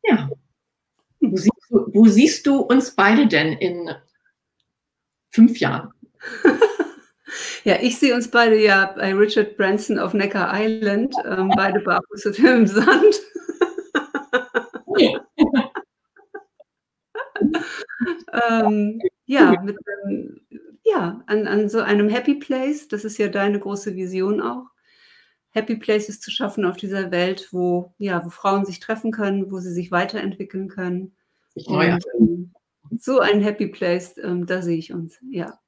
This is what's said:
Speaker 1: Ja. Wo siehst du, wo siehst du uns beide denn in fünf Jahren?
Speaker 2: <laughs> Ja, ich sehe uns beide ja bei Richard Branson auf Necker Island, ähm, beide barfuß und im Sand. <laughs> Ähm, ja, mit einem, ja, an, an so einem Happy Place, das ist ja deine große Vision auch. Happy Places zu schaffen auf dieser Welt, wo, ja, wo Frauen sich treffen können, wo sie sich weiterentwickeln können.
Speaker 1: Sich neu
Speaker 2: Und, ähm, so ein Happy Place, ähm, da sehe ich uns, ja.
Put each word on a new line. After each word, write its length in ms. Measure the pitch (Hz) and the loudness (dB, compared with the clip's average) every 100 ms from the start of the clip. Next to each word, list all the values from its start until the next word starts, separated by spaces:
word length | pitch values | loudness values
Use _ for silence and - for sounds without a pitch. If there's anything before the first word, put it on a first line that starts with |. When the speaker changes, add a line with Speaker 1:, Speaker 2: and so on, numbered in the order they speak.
Speaker 1:
Ja. 260 | 440 240 143 - _ _ _ _ _ _ _ _ | 2 0 0 -12 _ _ _ _ _ _ _ _
Wo 160 | 247 190 | 0 4
siehst 300 | 208 - _ | 2 2 _
du, 200 | 226 - | 0 2
wo 140 | 196 220 | 6 8
siehst 400 | 202 302 - 285 | 8 4 2 0
du 100 | 277 | 0
uns 340 | - 262 - | 4 2 2
beide 320 | - 196 226 262 | 2 4 6 4
denn 260 | 156 156 | 2 0
in 380 | 151 185 175 170 147 _ _ _ _ _ _ _ _ _ _ _ _ _ | -2 -4 -4 -10 -14 _ _ _ _ _ _ _ _ _ _ _ _ _
fünf 280 | - 226 - | 6 6 6
Jahren? 320 | - - - _ - _ - - | -2 -4 -8 _ -20 _ -16 0
Speaker 2:
<laughs> 180 | 339 - 440 - - - _ _ - - - - | 2 4 0 0 -10 -10 _ _ -16 -12 -12 -6
Ja, 140 | - - | 0 0
ich 180 | 240 240 | 0 0
sehe 160 | 277 | 0
uns 160 | 240 240 | 0 0
beide 320 | 240 233 220 | 2 4 6
ja 300 | 214 196 190 | 6 4 2
bei 200 | - 196 | -2 -2
Richard 420 | 196 214 220 208 - | 2 2 2 -2 -2
Branson 420 | 190 202 - 196 | 0 0 -2 -4
auf 140 | 185 | -2
Necker 380 | 202 196 202 175 | -2 -2 -2 -2
Island, 640 | 196 220 220 208 202 262 - | -2 -2 -2 -2 -2 -2 -4
ähm, 260 | - 185 190 190 | -6 -4 0 2
beide 240 | 190 196 | 2 0
barfuß 460 | 190 175 - 208 208 | -2 -2 -4 -6 -6
und 120 | 202 | 4
im 280 | 262 247 202 | 6 6 4
Sand. 540 | 202 - 262 415 - - - - - 349 - - - - - - 494 508 240 - - - | 4 4 6 6 4 -4 -14 -12 -4 -4 -4 -6 -6 -6 -10 -4 -6 -4 -8 -8 -16 -4
<laughs> 480 | 403 277 - - - - 262 - - - _ _ _ 415 415 _ _ _ _ _ _ _ - 554 - 294 320 - - - - 240 339 - | 4 4 2 -10 0 2 2 -2 -10 -18 _ _ _ _ -20 _ _ _ _ _ _ _ -12 -10 -2 0 0 -6 -12 -14 -8 -6 -6 -6
Ähm, 680 | - 233 226 220 214 208 226 370 _ - | -2 0 2 2 0 -2 -2 -6 _ -4
ja, 340 | 269 262 185 | 4 4 4
mit 140 | 196 202 - 202 | -2 -10 -12 -12
einem, 360 | 202 - - - _ - - _ | -8 -8 -10 -18 _ -20 -20 _
ja, 380 | 453 381 170 220 - | -2 0 -2 -6 -4
an, 200 | 208 208 | -2 0
an 220 | 208 208 | 0 0
so 120 | 220 | -2
einem 280 | 208 202 208 | 0 2 2
Happy 260 | 240 247 | 0 -2
Place, 540 | 285 - 262 269 294 - | -4 -2 -4 -4 -6 -8
das 160 | 208 | -10
ist 140 | 214 214 | -8 -4
ja 100 | 202 | -4
deine 300 | 202 202 208 | 0 -2 -2
große 360 | 196 202 208 | -4 -8 -8
Vision 460 | 185 180 185 190 208 | -8 -8 -4 -2 -2
auch. 260 | 233 247 254 _ _ _ _ _ _ _ _ | -4 -10 -14 _ _ _ _ _ _ _ _
Happy 260 | 220 220 220 | -8 -6 -6
Places 440 | - 214 208 202 | -2 -2 -2 -14
zu 100 | - | -12
schaffen 340 | - 208 208 | -8 -6 -2
auf 120 | 185 180 | -4 -4
dieser 340 | 202 196 185 | -8 -6 -4
Welt, 360 | 180 180 190 - | -2 -2 -4 -8
wo, 420 | 180 180 175 175 _ | -4 -2 -2 -4 _
ja, 260 | 202 175 | -4 -4
wo 40 | 170 | -6
Frauen 360 | - 196 196 | -6 -2 -2
sich 160 | 196 175 | -2 -8
treffen 320 | - 220 226 | -8 -6 -6
können, 380 | 220 202 196 190 | -4 -4 -2 -6
wo 80 | 190 | -8
sie 120 | 180 | -8
sich 180 | 175 175 | -8 -4
weiterentwickeln 760 | 175 196 214 196 190 196 196 190 | -4 -4 -6 -8 -8 -12 -10 -10
können. 480 | 190 180 180 185 _ _ _ _ | -8 -6 -6 -8 _ _ _ _
Speaker 1:
Sich 140 | - 151 | -18 -4
neu 260 | - 170 | 0 2
Speaker 2:
Und, 100 | 175 180 240 | 0 -4 2
ähm, 360 | 214 175 180 _ _ _ 147 233 | 2 2 -8 _ _ _ -12 -10
so 220 | - 262 | 0 2
ein 200 | 196 208 | 4 2
Happy 280 | 208 208 196 | 0 -2 -6
Place, 500 | - 180 175 175 - | -4 -2 -2 -4 -12
ähm, 280 | - 180 175 | -6 -6 -4
da 160 | 185 | -4
sehe 140 | 175 165 | -2 -4
ich 140 | 165 | -6
uns, 260 | 180 165 _ 262 | -12 -12 _ -12
ja. 280 | 220 165 - | -10 -10 -14